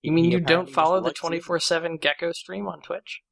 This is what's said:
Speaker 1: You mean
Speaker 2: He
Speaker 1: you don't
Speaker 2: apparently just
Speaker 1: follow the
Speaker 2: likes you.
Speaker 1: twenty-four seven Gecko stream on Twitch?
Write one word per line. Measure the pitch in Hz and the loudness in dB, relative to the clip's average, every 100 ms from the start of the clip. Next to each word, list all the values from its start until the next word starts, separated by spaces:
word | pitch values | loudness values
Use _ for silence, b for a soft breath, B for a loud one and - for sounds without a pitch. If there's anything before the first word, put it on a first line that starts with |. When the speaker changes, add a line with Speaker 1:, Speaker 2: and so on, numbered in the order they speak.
Speaker 1:
You | - | 2
mean | 165 | 4
Speaker 2:
He | 170 | 6
Speaker 1:
you | 180 | 4
don't | |
Speaker 2:
apparently | 156 165 180 | 2 2 2
just | |
Speaker 1:
follow | - 156 185 | 2 4 2
the | - | 0
Speaker 2:
likes | 147 | -4
you. | |
Speaker 1:
twenty-four | 170 170 170 170 | -6 -6 -4 -2
seven | - 165 165 160 | 0 0 -2 -2
Gecko | 147 147 170 | -2 -2 -6
stream | 165 - 190 202 | -6 -10 -10 -10
on | 165 | -10
Twitch? | - 175 - - _ | -10 -10 -10 -18 _